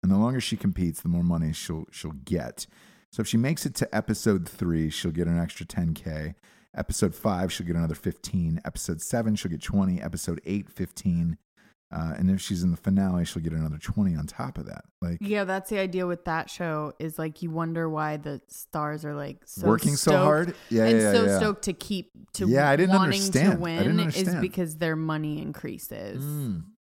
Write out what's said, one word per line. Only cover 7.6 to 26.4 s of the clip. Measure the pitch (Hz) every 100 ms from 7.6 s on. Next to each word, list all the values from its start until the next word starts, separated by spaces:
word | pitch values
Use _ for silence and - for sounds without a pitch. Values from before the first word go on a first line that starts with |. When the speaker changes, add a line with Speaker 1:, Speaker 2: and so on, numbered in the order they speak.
| 85
Speaker 1:
get | 85
another | 82
fifteen. | 80 - - - 95 82 80
Episode | - - - 80
seven, | - 117 113 104
she'll | 95
get | 78
twenty. | - 101 95 90
Episode | 78 85 - 82
eight, | - 101 98
fifteen. | - 90 - - 85 85 82 _ _ _ _ _
Uh, | 85 80 -
and | 92
if | 95
she's | - 92
in | 90
the | 85
finale, | - 95 95 90 85
she'll | -
get | 82
another | 80 78 76
twenty | - - 98 80
on | 73
top | - 127 -
of |
that. | 76 - - _
Like, | 175 85
Speaker 2:
Yeah, | 202 208
that's | 190 190 190
the | 208
idea | 190 185 180
with | 175
that | 175 160 -
show | - 170 156 151 -
is, | 160 156
like, | 160 151
you | 170
wonder | 160 165 165 165
why | 156 151 151
the | 147 143 _
stars | - - 160 151 151
are, | 151
like, | 147 143 -
so | - - 202
Speaker 1:
Working | 170 147 143
so | -
Speaker 2:
stoked | 185
Speaker 1:
hard? | 151 151 170 - -
Yeah, | 113 110
Speaker 2:
and | 113
Speaker 1:
yeah, | 107
Speaker 2:
so | 98 98
Speaker 1:
yeah. | 98
Speaker 2:
stoked | 208 208
to | -
keep, | 180 - 196 - - -
to | - 190
Speaker 1:
Yeah, | 131 143
I | 143
didn't | 180 190
Speaker 2:
wanting | 185 196
Speaker 1:
understand. | 196 175 180
I | 170
Speaker 2:
to |
win | 170 170
Speaker 1:
didn't | - 170
Speaker 2:
is | 165 165
Speaker 1:
understand. | 185 175
Speaker 2:
because | 185 - 170 156
their | 165 160
money | 160 156 151 151
increases | 147 147 147 110 - 110 98 110
Speaker 1:
Mm. | 143 147